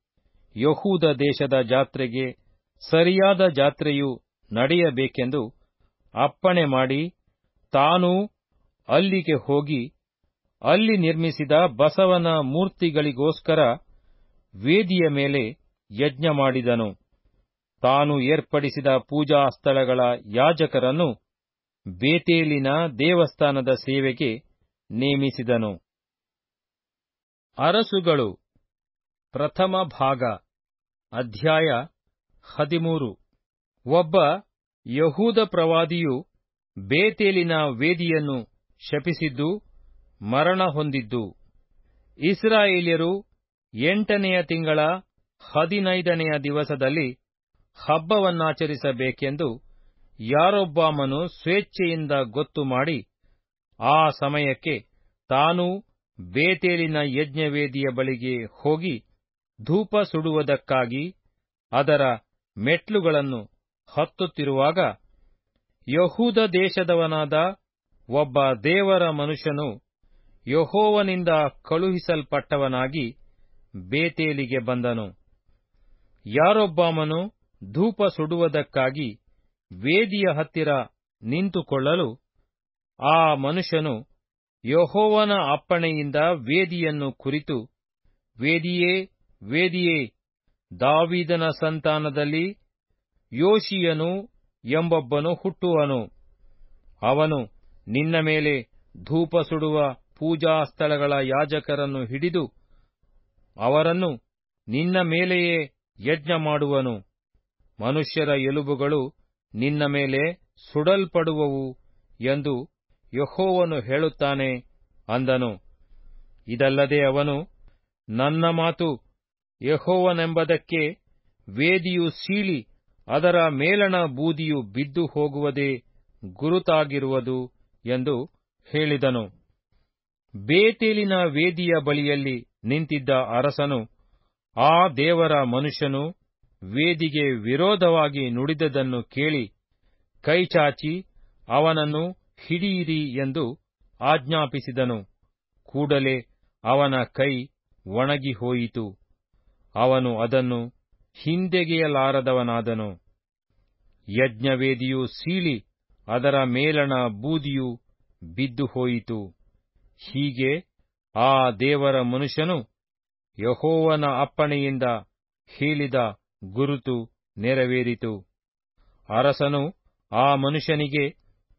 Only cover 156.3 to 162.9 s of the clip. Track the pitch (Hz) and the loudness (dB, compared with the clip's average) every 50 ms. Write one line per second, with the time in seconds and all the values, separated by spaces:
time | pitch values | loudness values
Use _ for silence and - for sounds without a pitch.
156.3 | 139 139 135 127 120 127 143 156 156 151 143 139 135 127 123 120 104 101 113 147 | 2 2 2 0 0 0 0 0 0 0 0 0 0 0 -2 -2 -4 -6 -6 -4
157.3 | 160 160 139 147 139 135 131 127 120 120 _ _ _ _ _ _ _ - - 82 | -4 -4 -4 -4 -4 -4 -4 -6 -8 -10 _ _ _ _ _ _ _ -20 -20 -12
158.3 | 82 98 135 135 120 120 143 123 - 131 127 127 120 117 101 - 117 110 101 95 | -6 -6 -6 -4 -4 -4 -4 -4 -2 -2 -2 0 -2 -2 -4 -6 -8 -8 -8 -10
159.3 | - _ _ _ _ _ _ _ _ _ _ _ _ _ - - - 135 143 143 | -16 _ _ _ _ _ _ _ _ _ _ _ _ _ -16 -10 -6 -4 -4 -4
160.3 | 127 120 131 131 143 170 - _ _ _ _ _ _ _ _ _ - 107 120 135 | -2 -2 -2 -2 -2 -2 -6 _ _ _ _ _ _ _ _ _ -2 0 2 4
161.3 | 135 135 131 127 113 98 123 139 147 143 139 139 135 131 123 120 123 131 143 131 | 4 4 2 0 0 0 0 0 0 2 2 0 0 0 0 0 -2 -2 -4 -4
162.3 | - - 156 175 185 151 110 - _ _ _ _ | -4 -4 -2 -2 -2 -4 -6 -10 _ _ _ _